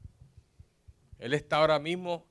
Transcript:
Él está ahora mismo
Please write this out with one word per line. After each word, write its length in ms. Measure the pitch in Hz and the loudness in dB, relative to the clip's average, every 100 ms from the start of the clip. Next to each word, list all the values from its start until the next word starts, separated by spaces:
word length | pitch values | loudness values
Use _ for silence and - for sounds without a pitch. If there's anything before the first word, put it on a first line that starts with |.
| - - - - - _ - _ _ - _ - | -20 -20 -20 -20 -20 _ -20 _ _ -20 _ -14
Él 160 | 117 | -4
está 240 | 147 - 151 | -4 0 2
ahora 220 | 156 151 | 4 4
mismo 480 | 156 180 180 170 - | 0 -6 -4 -8 -8